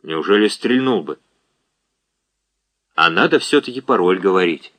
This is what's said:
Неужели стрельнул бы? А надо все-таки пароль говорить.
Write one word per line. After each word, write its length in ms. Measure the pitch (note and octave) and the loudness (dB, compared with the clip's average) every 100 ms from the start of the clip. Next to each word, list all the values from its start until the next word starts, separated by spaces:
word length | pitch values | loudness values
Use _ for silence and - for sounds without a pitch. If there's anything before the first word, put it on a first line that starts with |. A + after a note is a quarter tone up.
Неужели 460 | - D#2+ F#2+ G#2 G#2+ | -6 -6 0 2 2
стрельнул 540 | - B2+ B2+ C3 A2 | -2 -2 0 0 -2
бы? 160 | D2 D2 _ _ _ _ _ _ _ _ _ _ _ _ _ _ _ _ _ | -4 -14 _ _ _ _ _ _ _ _ _ _ _ _ _ _ _ _ _
А 160 | - E2 | -2 0
надо 280 | E2+ D#3 D#3 | 2 2 0
все-таки 420 | - D3 C3 B2+ | 2 0 0 -10
пароль 400 | - A#2 F2+ F#2 | -2 0 2 2
говорить. 520 | F#2+ F#2+ F2+ D#2 - | 0 2 0 -2 -10